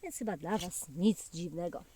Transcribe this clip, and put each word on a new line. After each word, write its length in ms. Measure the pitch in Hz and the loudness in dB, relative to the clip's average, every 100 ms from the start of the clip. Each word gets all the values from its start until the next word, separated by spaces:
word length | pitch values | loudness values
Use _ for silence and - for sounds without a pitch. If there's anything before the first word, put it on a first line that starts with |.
więc 140 | 370 - | -8 -4
chyba 200 | 226 170 | -2 -2
dla 220 | 160 208 | 0 0
was 300 | 180 - - | 0 -6 -6
nic 420 | 147 196 208 - | 4 6 6 0
dziwnego. 540 | 165 175 160 175 - - | -6 -4 -2 -4 -4 -12